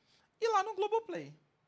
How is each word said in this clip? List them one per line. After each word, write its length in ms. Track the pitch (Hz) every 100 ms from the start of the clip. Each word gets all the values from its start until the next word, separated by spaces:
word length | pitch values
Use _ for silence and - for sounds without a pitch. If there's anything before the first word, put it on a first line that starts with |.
| _ _ _ -
E 80 | 453
lá 140 | 427
no 100 | 392
Globoplay. 580 | 381 403 453 453 330 143 151 _ _